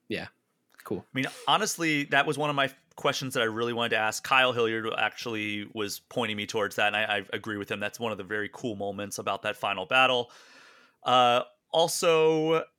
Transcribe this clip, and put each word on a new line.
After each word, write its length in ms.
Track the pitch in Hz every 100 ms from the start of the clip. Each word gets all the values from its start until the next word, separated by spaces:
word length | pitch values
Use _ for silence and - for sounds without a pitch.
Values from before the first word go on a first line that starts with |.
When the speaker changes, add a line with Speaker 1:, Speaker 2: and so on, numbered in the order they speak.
| -
Speaker 1:
yeah, 200 | 92 90 _ _ _ _ _
cool. 220 | - 92 -
Speaker 2:
I 40 | 131
mean, 80 | 131 - -
honestly, 580 | 170 208 - 165 147 143
that 200 | 139 143
was 120 | 139
one 120 | 147
of 60 | 139
my 160 | 135 - _ -
questions 380 | 143 - 131
that 80 | 127
I 60 | 113
really 260 | 110 120
wanted 160 | 117 117
to 80 | 110
ask. 260 | 110 -
Kyle 300 | - 131 127
Hilliard 340 | 120 113 113 110 -
actually 720 | 107 - 123 110 104 104 104
was 260 | 110 101 -
pointing 380 | - 131 110 104
me 80 | 104
towards 320 | 110 101 117
that, 100 | 104
and 80 | 104
I, 220 | 107 101
I 80 | 95
agree 240 | 113 110 104
with 120 | 101
him. 120 | 104
That's 180 | 104 -
one 140 | 113
of 40 | 101
the 60 |
very 260 | 92 107 101
cool 240 | - 123 98
moments 420 | 101 98 104 -
about 220 | 104 98
that 160 | 107 104
final 280 | 107 95 92
battle. 460 | 131 127 127 117 - - - - - _ _
Uh, 380 | - 127 123 120 - _ _
also, 920 | 160 165 - 175 160 160 160 160 160 -